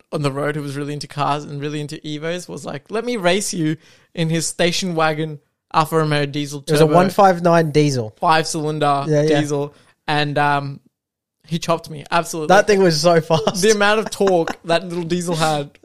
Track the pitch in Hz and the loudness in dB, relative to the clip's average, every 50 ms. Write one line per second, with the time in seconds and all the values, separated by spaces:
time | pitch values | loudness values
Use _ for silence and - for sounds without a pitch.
0 | _ _ - 156 143 139 135 143 147 147 151 151 143 143 135 143 147 143 147 147 | _ _ -6 -2 -2 -2 -2 -2 -4 -4 -4 -4 -8 -8 -8 -8 -8 -8 -8 -10
1 | 143 - - 147 143 139 143 151 147 147 147 143 143 151 147 151 147 143 151 156 | -10 -10 -6 -4 -2 -2 -2 -2 -4 -8 -10 -8 -8 -6 -6 -6 -8 -8 -10 -12
2 | - 156 147 147 151 165 175 180 175 - 175 - - 175 - 139 - _ 190 226 | -10 -10 -10 -8 -6 -6 -8 -8 -10 -12 -14 -12 -10 -10 -10 -12 -12 _ -8 -6
3 | 226 247 247 220 175 175 185 208 196 - - 180 156 156 160 - _ _ _ _ | -4 -4 -4 0 0 0 0 0 -2 -4 -4 -2 -2 -2 -2 -4 _ _ _ _
4 | _ _ _ 180 165 160 165 165 156 - - - 175 175 165 - 196 185 170 160 | _ _ _ -4 -2 -2 0 -2 -2 -4 -2 0 0 0 0 -2 -4 -4 0 0
5 | 160 156 156 151 160 160 151 143 - _ _ _ _ _ - 165 156 151 165 160 | 0 0 0 -2 -4 -6 -6 -12 -16 _ _ _ _ _ 0 0 0 2 2 0
6 | 156 151 147 147 147 143 139 151 147 139 147 143 135 - 156 147 160 151 151 170 | 2 2 2 0 0 -2 -4 -6 -6 -6 -8 -10 -4 0 2 4 4 6 6 4
7 | 185 196 185 - 202 190 180 170 175 170 170 170 165 156 139 151 147 147 135 127 | 4 4 4 4 4 4 4 4 2 4 4 4 4 4 2 2 2 2 0 -2
8 | 110 107 - _ 185 170 160 160 160 - - 165 147 151 156 151 147 143 143 139 | -4 -6 -8 _ 0 2 2 2 2 -2 -4 -4 -4 -4 -2 0 0 0 0 0
9 | 139 156 151 147 147 156 151 143 151 143 147 143 143 143 - _ _ _ _ _ | 0 0 0 2 2 2 2 0 0 -2 -2 -4 -4 -6 -10 _ _ _ _ _
10 | _ - 156 147 147 147 143 147 147 147 143 143 143 139 139 - _ _ _ _ | _ -4 -2 -2 -2 -2 0 0 0 2 0 0 -2 -6 -10 -12 _ _ _ _
11 | _ _ _ _ _ _ _ _ _ - 165 165 - - 165 160 - - 160 139 | _ _ _ _ _ _ _ _ _ -8 -6 -6 -2 -2 -4 -4 -4 -10 -16 -16
12 | - - 175 170 165 - - 165 151 156 180 208 208 - 208 190 190 175 160 147 | -10 -2 -2 -2 -2 -2 -6 -8 2 4 4 6 6 4 4 4 6 4 4 4
13 | 160 175 170 165 151 - 165 156 151 - - 185 180 220 220 202 202 208 214 220 | 4 4 4 4 4 2 0 2 2 0 -2 2 2 2 4 4 2 2 2 0
14 | 202 208 - - 196 196 185 170 165 - - - - 170 170 165 185 180 170 180 | -2 -4 -2 0 2 2 2 2 0 -2 -4 -10 -4 -2 -2 -2 -2 -4 -6 -6
15 | 170 160 175 180 165 175 170 156 160 156 151 147 143 143 - - | -4 -4 -4 -4 -2 -4 -2 0 0 0 0 -2 -4 -8 -12 -20